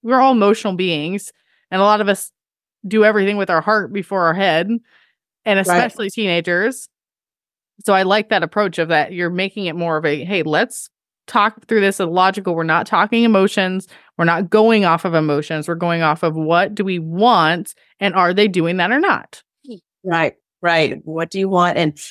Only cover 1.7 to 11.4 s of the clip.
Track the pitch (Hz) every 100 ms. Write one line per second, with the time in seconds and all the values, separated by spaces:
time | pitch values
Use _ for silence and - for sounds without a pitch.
1.7 | 190 202 208 202 196 - _ _ _ _
2.7 | _ 202 214 214 208 196 208 190 180 208
3.7 | 214 190 208 175 196 170 170 196 160 190
4.7 | 226 - _ _ _ _ _ - 196 185
5.7 | 175 240 - 202 214 208 175 175 175 220
6.7 | 254 - _ _ _ _ _ _ _ _
7.7 | _ - 196 190 208 208 208 165 - 202
8.7 | 170 160 160 147 175 175 180 190 214 185
9.7 | 165 170 156 156 147 170 196 156 156 247
10.7 | - - _ _ _ - 233